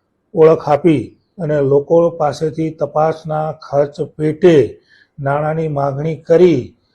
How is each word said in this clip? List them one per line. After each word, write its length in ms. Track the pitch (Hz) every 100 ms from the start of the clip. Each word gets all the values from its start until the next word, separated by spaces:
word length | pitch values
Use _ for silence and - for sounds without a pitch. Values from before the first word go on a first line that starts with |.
| _ _ _
ઓળખ 360 | 170 156 160 -
આપી 480 | 147 180 143 104 _ _ -
અને 240 | 160 151
લોકો 480 | 139 143 143 170 170
પાસેથી 600 | 170 147 131 156 160 160
તપાસના 800 | 160 143 151 160 156 156 156 156
ખર્ચ 500 | 147 - 143 147 147
પેટે 800 | 143 - 151 156 180 156 107 - _ _ _ -
નાણાંની 480 | 135 143 151 160 160
માગણી 480 | 143 139 135 160 156
કરી 600 | - 165 180 139 101 _ _